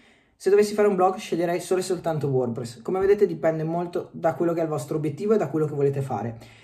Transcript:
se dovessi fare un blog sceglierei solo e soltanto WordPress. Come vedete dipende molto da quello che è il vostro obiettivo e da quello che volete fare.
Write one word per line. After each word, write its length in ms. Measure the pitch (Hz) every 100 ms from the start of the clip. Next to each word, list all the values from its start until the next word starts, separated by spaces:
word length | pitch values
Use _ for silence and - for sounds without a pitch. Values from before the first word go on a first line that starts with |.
| _ _ _ _
se 140 | 185
dovessi 220 | 202 208
fare 140 | 208 208
un 80 |
blog 220 | 185 185 208
sceglierei 420 | - 170 175 175
solo 220 | - 185
e 20 |
soltanto 460 | 185 175 170 156 139
WordPress. 520 | 131 120 117 117 -
Come 200 | - 190
vedete 260 | 196 208 190
dipende 380 | 160 160 160
molto 440 | 156 170 170 - -
da 220 | 165 170
quello 180 | 160 170
che 80 | 170
è 20 |
il 60 | 160
vostro 300 | 151 - 156
obiettivo 360 | 151 165 208
e 20 | 208
da 120 | 165
quello 180 | 156 151
che 80 |
volete 260 | 143 139 135
fare. 380 | 135 104 117 - - -